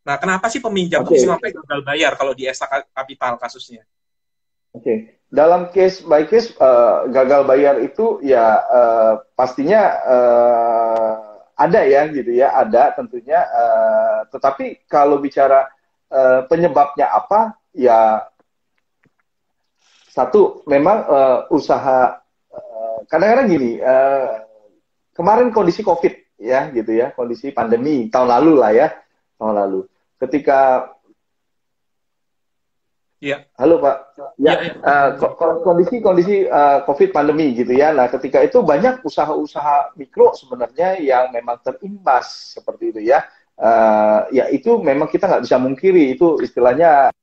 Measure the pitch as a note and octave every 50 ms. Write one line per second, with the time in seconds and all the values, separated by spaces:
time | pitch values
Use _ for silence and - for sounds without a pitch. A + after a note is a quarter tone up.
0 | _ D3 C#3+ C#3+ - F#3+ F#3 F#3 - A3+ A3+ C#4 - A3+ G3+ F#3+ F3+ E3+ E3 D3+
1 | - - E3+ C#3 B2 - F3 E3 - - - - - _ D3 C#3+ C#3 C#3 C#3+ D#3
2 | D#3+ C#3+ C3 - C#3 C#3 B2+ C3 B2+ C3 B2+ - D3 C3 C#3 C#3 C#3 _ _ C3
3 | C3+ C3+ C3+ _ C#3+ B2 A#2+ A#2+ B2 A#2 - B2+ - - A#2+ A2 _ _ _ _
4 | _ _ _ _ _ _ _ _ _ _ _ _ _ _ _ B2+ - C3+ A2+ A2
5 | A2 _ _ _ _ _ - C3 D3 E3 F3 F3 F3 F3 - F#3+ F#3 F#3 F#3 -
6 | - E3 D#3 D3+ D#3 D#3 G#3+ A#3 A3+ A3+ - - D3+ C3 B2+ A#2+ A#2+ A2+ F#2+ D2+
7 | - C3 A#2+ C3 C3 B2+ C#3+ C#3+ C#3 C3 C3 C#3 C#3+ C#3+ C#3 B2 A#2+ C#3 - -
8 | A3 A3+ - C#3 - C#3 C3+ A#2+ A2+ A2+ G#2+ G#2+ - - A#2+ B2 A#2+ A#2 A2+ A#2
9 | A2 A2 A2 A2 - _ _ - B2+ B2+ B2+ - C3+ D#3 G3+ A3 G3+ F3+ - -
10 | - - B2+ B2 B2 A#2+ A#2+ A#2+ A#2+ A#2+ A#2+ A#2 A#2 A#2 A#2 A2+ A#2 A2+ A2+ A2+
11 | A2+ A2 A2 A2 A2 G#2+ G#2+ G2+ - _ _ - C#3+ E3 E3+ A3 E3 C3+ C#3 C#3
12 | D3+ D#3 D#3 C#3 A2+ A2+ A#2+ B2 C3 C3+ - C3 A#2+ A2 G#2+ A#2 C3+ D3+ - -
13 | B2+ A2+ - A#2+ A2+ B2+ D3+ F3 D#3+ - - A#2+ A#2 A#2 A2+ A2 A2+ A2 A2 A2
14 | A2 A2+ G#2+ A2 A2 _ - B2+ - C#3 C#3 - C4+ B3+ - _ _ _ - D3+
15 | C#3+ C#3+ D3 C#3 C#3 C#3 - D3+ C#3 C3+ C3+ C3+ C3+ - _ _ _ _ _ _
16 | _ _ D#3+ C3+ C3 B2+ B2+ C3 C3 - E3 E3 E3+ E3+ C3+ C#3 C#3+ - - -
17 | C#3 - - - - - G3 G#3+ A3+ A3 A3 _ _ _ _ - B2 B2 A2+ A2+
18 | A2+ A2 A2 G#2+ - - _ _ _ _ _ _ _ _ _ _ _ _ _ _
19 | _ _ _ _ _ _ _ _ _ _ _ _ _ _ _ _ _ _ _ _
20 | _ _ _ - B2+ - - G#3 F#3+ - - - _ - C#3+ C#3 D3 F3 G#3 A3
21 | - C#3+ D3 C#3 C3+ C3 B2+ A#2+ - - - D3 B2+ - D3+ B2+ B2+ C#3 C3 B2+
22 | B2+ - - - _ _ _ _ _ _ - B2 - - - A2 A2+ A2+ A2+ A2+
23 | G#2+ _ - D#3+ F3+ G#3 A#3 B3+ C4+ G#3+ F3 D3+ C3 A#2 A#2 - G2+ B2+ C3 C3
24 | C3+ C3+ C#3 C3+ C3 - A2+ A2 A2 _ _ _ _ _ _ _ _ _ _ _
25 | _ _ _ - E3+ F#3+ G#3+ A#3 B3 B3 A3 A3+ G3 E3+ F3 - G#3+ G3+ E3+ -
26 | - E3+ - - _ _ _ _ G2+ A2+ B2+ C3+ C#3+ D#3 C3+ A#2 G#2+ A2 A2 A2+
27 | A#2+ C#3 C#3 - B2 A#2+ A#2+ A2+ - C#3 C#3 - A2+ A2+ A2+ A#2 B2+ D3+ D#3 C3
28 | A2+ A2 - B2+ B2+ B2 A#2+ A#2+ D3 E3 D#3+ C#3 A#2+ G#2+ G#2+ A#2 C#3+ D#3+ - -
29 | _ _ _ _ _ _ _ _ A2+ G#2+ G#2+ G#2 G2+ G2 F#2+ F#2+ F#2+ - _ _
30 | _ _ _ _ C3 B2+ - D3 C3+ - C#3 C3+ C3+ C3 B2+ B2 - - - _
31 | _ _ _ _ _ _ _ _ _ _ _ _ _ _ _ _ _ _ _ _
32 | _ _ _ _ _ _ _ _ _ _ _ _ _ _ _ _ _ _ _ _
33 | _ _ _ _ D3 C#3+ C3+ - _ _ _ - B2 D#3 E3+ D#3+ C#3+ C#3 B2 -
34 | - _ _ - C#3+ C#3 - _ C3+ D#3 E3+ E3+ E3+ E3+ - - - D3+ C#3+ C#3+
35 | C#3 C3+ A2+ - B2 - - - E3 D#3+ E3 E3 E3+ F#3+ E3+ E3+ F#3 - B3+ A#3+
36 | G#3+ G#3 F#3 F3 F3 F#3+ G#3 G3 F#3 - B2 D3 D3 C#3+ C#3 C3+ - - C#3+ C#3
37 | - B2 - D3+ D3 D3 D3+ D3+ D#3+ C#3+ A#2+ A2+ B2 A2 B2 C3 D3 D#3 D#3+ C#3
38 | B2 A#2+ - C3 - C3+ A#2+ C#3+ C3 D3+ - B3 A3+ D#3 D3 F#3 G3+ B3+ B3+ B3+
39 | - D3+ - - D3+ D3 D3+ D3 D3+ D3+ - D#3 C#3+ D3 C#3+ C#3+ C#3 - _ -
40 | C#3 _ _ - A#3+ A#3 - - - B2+ B2+ B2 A#2+ A#2 _ D3+ E3+ F#3 F#3+ F#3+
41 | D#3+ C3+ B2+ B2 B2+ B2+ B2 A#2 A#2 A#2+ A#2+ A#2+ _ C3 B2+ - - F#3+ G3+ G3
42 | F#3 D#3+ C3 A#2+ A#2+ - - - - - - A#2 _ - - - - F4 - A2
43 | G#2 A2+ C3+ D#3+ - - _ _ _ _ _ - - A2+ A#2 A2+ A2 A2 G#2+ G#2+
44 | G#2+ G#2+ G#2+ G#2+ - - C3 B2+ B2 - C#3+ C#3+ - A3+ A#3+ A3+ F#3 D3+ C3+ C#3+
45 | D#3 D3+ - E3+ - F#3+ D#3 - B2 - C#3+ B2+ B2+ C3 C3+ C3 - F#3+ F#3 F3+
46 | D3+ C3 B2+ B2+ E3+ E3+ D#3 B2+ B2 A#2 _ - A#2+ B2 B2 C#3+ E3+ E3 D3+ C#3+
47 | C3+ A#2+ - _